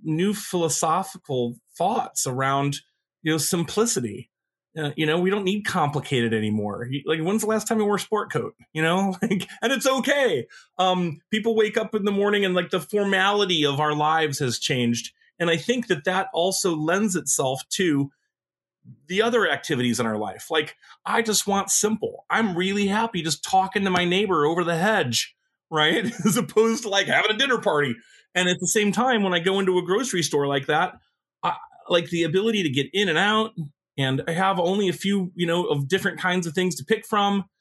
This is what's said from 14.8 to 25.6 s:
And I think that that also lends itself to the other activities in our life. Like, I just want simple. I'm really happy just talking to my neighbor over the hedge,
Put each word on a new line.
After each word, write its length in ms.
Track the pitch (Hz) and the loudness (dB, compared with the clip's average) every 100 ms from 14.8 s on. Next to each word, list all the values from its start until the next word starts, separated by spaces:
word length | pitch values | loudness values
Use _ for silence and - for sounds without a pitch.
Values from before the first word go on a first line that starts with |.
| 120 117 - - _ _ | 0 0 -6 -16 _ _
And 100 | 170 | 0
I 80 | 165 | 0
think 300 | 147 247 233 | 0 -2 0
that 180 | 170 185 | -2 0
that 220 | 185 190 | -2 -2
also 420 | 165 180 185 190 160 | 0 0 0 0 0
lends 400 | 156 185 220 180 | 0 0 0 -2
itself 460 | - - 135 135 - | -2 -2 0 -2 -6
to 400 | - 180 143 139 - _ _ _ _ _ _ - 123 _ | 0 2 2 0 -6 _ _ _ _ _ _ -20 -20 _
the 140 | 190 | 0
other 280 | 226 233 185 | 2 2 2
activities 500 | 143 - 139 123 113 | 0 -2 0 0 0
in 60 | 113 | -2
our 120 | 107 | -2
life. 300 | 104 92 - | -6 -8 -4
Like, 260 | 160 151 - - - - | -2 -2 -8 -20 -16 -4
I 160 | 220 | -2
just 260 | 220 196 - | 0 -2 0
want 240 | 196 190 | -2 0
simple. 540 | - 208 220 - - - | 0 0 -2 -4 -8 -4
I'm 260 | 196 220 170 | 0 0 0
really 320 | 185 202 202 | -2 0 0
happy 340 | 208 226 185 | 0 -2 -2
just 220 | 160 147 | -4 -4
talking 400 | - 190 190 208 | 0 0 2 0
to 60 | 196 | 0
my 160 | 180 175 | 2 2
neighbor 400 | 180 208 170 147 | 2 2 2 2
over 180 | 170 | 2
the 140 | 170 165 | 0 2
hedge, 580 | 196 214 143 113 - _ _ _ | 2 2 2 -2 -4 _ _ _